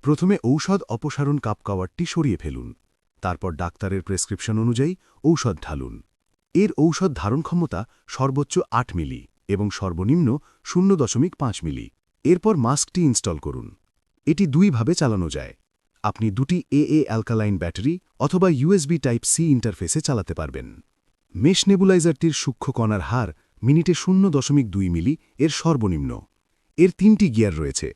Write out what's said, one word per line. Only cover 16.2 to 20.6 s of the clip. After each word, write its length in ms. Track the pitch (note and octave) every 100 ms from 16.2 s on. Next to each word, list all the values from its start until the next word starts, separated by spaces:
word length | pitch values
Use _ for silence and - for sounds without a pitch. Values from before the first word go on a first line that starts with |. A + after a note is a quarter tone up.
| A2
দুটি 260 | G2 C3+ F3+ -
এএ 280 | C#3 D3 D#3
অ্যালকালাইন 520 | C#3 A2+ G#2+ A2+ G#2+ G2
ব্যাটারি 360 | E2+ - A#2 F3+ _ _
অথবা 280 | C#3+ F#3 F#3
ইউএসবি 460 | C#3+ D3 G3 C#3 E3
টাইপ 220 | C3+ A#2 -
সি 180 | - E3
ইন্টারফেসে 500 | C3 A2+ F#2+ F2 D#3
চালাতে 320 | - B2 F#2
পারবেন। 340 | E2 D#2 B1+